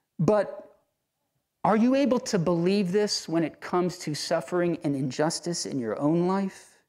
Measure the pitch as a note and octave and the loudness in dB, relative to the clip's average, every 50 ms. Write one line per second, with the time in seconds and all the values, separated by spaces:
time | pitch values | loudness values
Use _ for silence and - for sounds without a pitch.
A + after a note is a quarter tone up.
0 | _ _ _ - E3 D#3+ G#3+ G#3 F#3+ - - - - - _ _ _ _ _ _ | _ _ _ 0 2 4 4 4 2 0 -6 -12 -18 -20 _ _ _ _ _ _
1 | _ _ _ _ _ _ _ _ _ _ _ _ - F3+ G3+ A3 A3+ B3 C4 C4+ | _ _ _ _ _ _ _ _ _ _ _ _ 0 2 2 4 4 4 4 4
2 | C#4+ A#3+ B3 A#3+ - - - G3 D#3 F3 F3 E3 E3+ F3+ G3 G#3 G3+ F3 F3+ G#3 | 4 2 2 0 0 0 0 0 2 2 2 2 2 2 2 2 2 0 0 0
3 | G#3 G3+ - - - - D#3+ E3 E3 C#3+ - - - - - F3+ F3 F3 D#3+ - | 0 0 -2 -4 -4 -2 0 0 0 0 -4 -8 -8 -2 0 0 0 0 -2 -6
4 | - E3 D3 - - - F3 E3 E3 - F3+ F3+ F3 F3 E3 - - D3+ C#3+ C3+ | -6 -6 -6 -6 -4 -2 -2 -2 -2 -2 -2 0 0 0 0 -2 -2 -2 -2 -2
5 | D3 C3 B2+ - D3+ D#3+ - - - F3 E3+ - - F#3+ - C3+ A#2 A2 G#2 - | -2 -4 -2 0 0 0 -2 -4 -6 -6 -6 -6 -6 -6 -6 -4 -4 -4 -4 0
6 | C#3+ D3 E3 E3+ F3 F3+ F#3+ G3 G3 F#3+ - - - - _ _ _ | 0 2 2 2 2 2 0 0 -2 -4 -8 -12 -18 -20 _ _ _